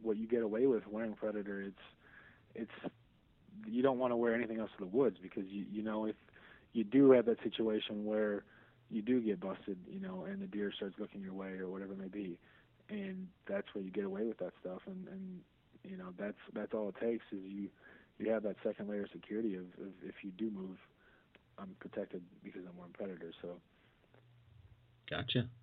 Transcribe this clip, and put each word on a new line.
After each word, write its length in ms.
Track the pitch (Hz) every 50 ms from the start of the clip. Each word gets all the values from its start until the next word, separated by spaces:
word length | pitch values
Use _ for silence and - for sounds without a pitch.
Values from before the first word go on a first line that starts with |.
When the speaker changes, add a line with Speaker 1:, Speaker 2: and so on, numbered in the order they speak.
Speaker 1:
what 140 | 110 110 104
you 100 | 110 113
get 160 | 110 120 117
away 240 | 113 101 107 113 131
with 200 | 139 120 104 95 98
wearing 260 | 107 113 117 110 104
Predator, 480 | - 110 107 104 104 98 101 98 98
it's, 140 | 98 98 95 - - - - - - - - - - - - - - - -
it's, 360 | - - - - - - - - - - - - _ _ - _ - - - - - 110
you 160 | 107 113 123
don't 160 | 131 135 127 123
wanna 180 | 127 123 120
wear 180 | 117 120 117 113
anything 240 | 120 117 110 113 113
else 120 | 107 - - -
to 60 | 98
the 60 | 87
woods, 260 | 104 135 139 107 92 87
because 220 | 92 90 - 104 95 95
you, 160 | 101 101 - -
you 120 | 104 107
know, 240 | 107 110 107 110 110
if 100 | 110 107 - - - - - - - - - - -
you 120 | - 117 107
do 280 | 101 127 139 139 135
have 120 | 131 120 110
that 160 | 117 110 -
situation 640 | - 110 - - 113 110 107 107 - - 107 104 104
where 400 | 107 107 107 107 104 101 98 - - - - - - - - _ -
you 100 | 113 110
do 200 | 104 117 127 123
get 200 | 113 107 98 87
busted, 380 | 98 95 95 - - 104 95 90 90 -
you 120 | - 196
know, 260 | 190 185 185 185 - 196
and 140 | 196 196
the 40 | 196
deer 260 | 190 202 208 208 - -
starts 220 | - 101 95 - 107
looking 240 | 104 - - 101
your 100 | 98 95
way 200 | 95 95 95 95 95 92
or 100 | 92 90
whatever 240 | 95 95 98 98
it 60 | 98 95
may 100 | 95 92
be, 280 | 95 101 - 87 - - - - - - - _ _ _ - -
and 380 | 214 208 196 190 190 185 185 180 - _ - -
that's 180 | 196 202 - -
where 100 | - 101
you 80 | 95 90
get 140 | 90 104 101
away 200 | 95 95 101 113
with 140 | 117 - -
that 140 | - 175 - -
stuff. 220 | - 180 185 190 -
And, 220 | 190 185 185 185 -
and, 320 | 190 190 190 185 180 175 - _ _ _ _ _ - - -
you 120 | 185 190
know, 120 | 185 185 185 180 180
that's, 180 | - 104 - - - -
that's 220 | - 107 107 - 117
all 140 | 110 104 98
it 80 | 95 -
takes 240 | 117 117 117 117 - -
is 60 | 107 95 92
you, 240 | 98 98 101 98 95 - - - - - - - _ _ -
you 120 | - 110
have 120 | 113 107
that 140 | 104 101 92 - -
second 240 | 107 101 - 104 104
layer 160 | 104 101 98
of 60 | -
security 420 | - 87 - - 107 110 113 107 95
of, 80 | 92 90 87 - -
of 120 | 95 98 90 90
if 140 | 90 92 - -
you 80 | 98 98
do 180 | 90 95 110 110
move, 260 | 101 95 95 95 92 - - - _ _ - - - - _ _ - - _ _ _
I'm 200 | - 98 92 92 -
protected 440 | - 95 - 110 98 - 95 90 85 87 - -
because 200 | - 101 101 95 90 90
I'm 80 | 87
wearing 160 | 90 90 87
Predator. 400 | - - 104 95 92 82 85 82 82 -
So. 200 | 87 87 87 87 - _ _ _ _ _ _ _ _ _ - - - - - - - - - - - - - - - _ _ _ _ -
Speaker 2:
Gotcha. 400 | 147 - - - - 123 117 - - -